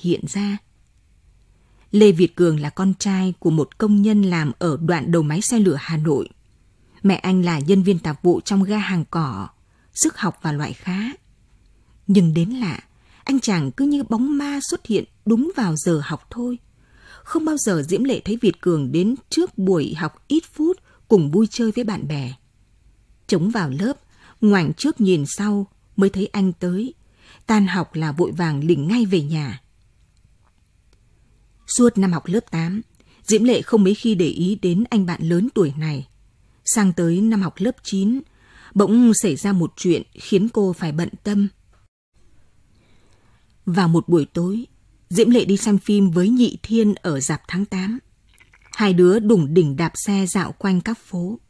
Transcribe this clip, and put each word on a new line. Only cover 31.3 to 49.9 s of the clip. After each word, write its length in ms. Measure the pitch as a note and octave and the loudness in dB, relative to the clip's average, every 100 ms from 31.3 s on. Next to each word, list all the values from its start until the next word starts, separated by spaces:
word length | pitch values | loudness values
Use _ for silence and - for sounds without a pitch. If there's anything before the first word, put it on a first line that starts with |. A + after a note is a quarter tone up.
| _ _ _ - | _ _ _ -6
Suốt 300 | - A#3+ G3+ | 2 4 4
năm 140 | F#3+ | 0
học 120 | E3 - | -2 -4
lớp 260 | G3+ - | -4 -4
tám, 300 | E3 E3 G3+ - _ _ _ | -6 -4 -6 -10 _ _ _
Diễm 200 | - A3 | 0 2
Lệ 180 | A#3+ A3 | 4 2
không 220 | - A3+ | 2 2
mấy 120 | F#3+ G#3 | 4 2
khi 200 | A#3 G3+ | 0 0
để 120 | D#3+ | 0
ý 280 | - F3 G#3 | -2 -4 -2
đến 220 | F3+ F3 A#3 | -2 0 0
anh 160 | A3+ F3+ | 0 -2
bạn 160 | F3 | -4
lớn 260 | D#3+ F3 A#3 - | -2 -2 0 0
tuổi 180 | D#3+ C#3 | -2 -2
này. 300 | D#3 C#3+ C#3 _ _ _ _ _ - | -6 -6 -10 _ _ _ _ _ -4
Sang 280 | - G3 | 0 2
tới 280 | E3+ E3+ F3 | 2 0 0
năm 200 | A3 A3 | 0 0
học 120 | F#3 - | -2 -4
lớp 180 | G3+ - | -6 -6
chín, 380 | - G3 G3 C4 - _ _ - - | -6 -2 -2 -2 -6 _ _ -20 -6
bỗng 400 | G3 G3+ A3+ A#3+ | 0 4 6 6
xảy 220 | G#3 G3+ C3+ | 4 0 -2
ra 180 | G3+ | -2
một 200 | F#3+ E3 - | 0 -2 -2
chuyện 280 | F#3 D3 - | 0 0 -2
khiến 360 | - - G3 A3 | -16 -2 0 2
cô 240 | A3+ G3 | 0 -2
phải 180 | E3+ E3 | -2 -4
bận 180 | D3+ E3+ - | -4 -6 -6
tâm. 240 | - G3+ G3+ - _ _ _ _ _ _ _ - _ _ _ _ _ _ _ _ _ _ _ _ - | -4 0 -2 -4 _ _ _ _ _ _ _ -20 _ _ _ _ _ _ _ _ _ _ _ _ -4
Vào 220 | F3 F3 | 0 2
một 220 | E3 - | 2 2
buổi 160 | E3+ C#3+ | 0 0
tối, 400 | F3 F3 G#3+ B3 _ _ _ - | -4 -4 -4 -8 _ _ _ -4
Diễm 200 | F3 A3+ | 2 4
Lệ 160 | A#3+ - | 4 2
đi 120 | G3 | 0
xem 200 | A3 G3 | 2 0
phim 340 | - G#3 G3 | 2 2 2
với 180 | E3+ F#3 | 2 2
Nhị 280 | B3 A#3 - | 2 2 -2
Thiên 320 | - A3+ G#3+ G3 | -4 0 2 0
ở 240 | - C#3 | -4 -4
rạp 220 | C3+ D3+ - | -4 -8 -8
Tháng 180 | F3+ G3+ | -8 -6
Tám. 340 | F#3+ F#3+ A#3+ - _ _ _ _ _ _ | -6 -6 -8 -12 _ _ _ _ _ _
Hai 220 | - G#3 | -2 2
đứa 260 | F3+ F3+ G#3 | 6 6 4
đủng 340 | G#3 A3 C#3 | 4 2 4
đỉnh 220 | E3 D#3 C3+ | 2 2 0
đạp 160 | E3 | -4